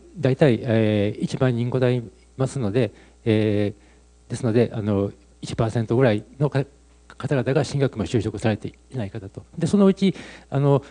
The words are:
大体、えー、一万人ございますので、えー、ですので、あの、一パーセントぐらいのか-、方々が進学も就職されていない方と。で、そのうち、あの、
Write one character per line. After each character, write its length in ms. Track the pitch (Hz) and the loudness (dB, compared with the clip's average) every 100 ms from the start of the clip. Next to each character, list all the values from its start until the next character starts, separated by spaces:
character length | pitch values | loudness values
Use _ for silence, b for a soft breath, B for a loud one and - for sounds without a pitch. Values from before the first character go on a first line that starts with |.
| - 185 | -14 -2
大 160 | 135 131 | 0 4
体、 240 | 147 110 | 4 4
え 540 | 123 113 107 107 101 - | 2 2 4 2 0 -2
ー、 60 | |
一 140 | 185 - | -4 0
万 180 | 131 117 | 0 0
人 140 | 120 | -2
ご 100 | 123 | 0
ざ 100 | 123 | 2
い 140 | 123 117 - _ - | 0 -4 -14 _ -4
ま 100 | 131 | -4
す 120 | 139 | -2
の 140 | 107 | -2
で、 180 | 113 110 b b b | 0 0 b b b
え 500 | 120 110 107 104 104 - b b b _ - | 0 2 2 0 -2 -4 b b b _ -12
ー、 20 | |
で 60 | 120 | -6
す 80 | |
の 80 | 120 | 0
で、 180 | 110 113 | 2 0
あ 80 | 117 | -2
の、 320 | 104 101 101 - _ _ | -2 0 -2 -6 _ _
一 140 | - - | -8 -4
パ 120 | 113 | -2
ー 20 | |
セ 100 | 120 | -2
ン 80 | 110 | 0
ト 80 | 117 | 2
ぐ 80 | |
ら 80 | 131 | 2
い 140 | 104 - - | 2 -4 -4
の 100 | 147 | -2
か-、 160 | 131 - _ _ _ - - | -2 -6 _ _ _ -20 -12
方 180 | - 139 | -4 -2
々 180 | 117 | 0
が 100 | 139 | -2
進 160 | 131 143 | -2 -2
学 180 | 135 110 | -2 -2
も 60 | |
就 160 | 95 117 | -2 -2
職 180 | 107 101 | -2 -2
さ 120 | 113 | -2
れ 80 | 104 | -2
て 160 | - - _ | -6 -14 _
い 60 | 127 | -10
な 80 | 98 | -8
い 60 | |
方 180 | 110 98 | -10 -14
と。 160 | - - - | -16 -16 -6
で、 80 | 170 | 0
そ 120 | 202 | 4
の 80 | 196 | 4
う 80 | |
ち、 200 | 190 196 B B B B | 4 0 B B B B
あ 100 | 139 | 0
の、 240 | 143 139 B | 2 2 B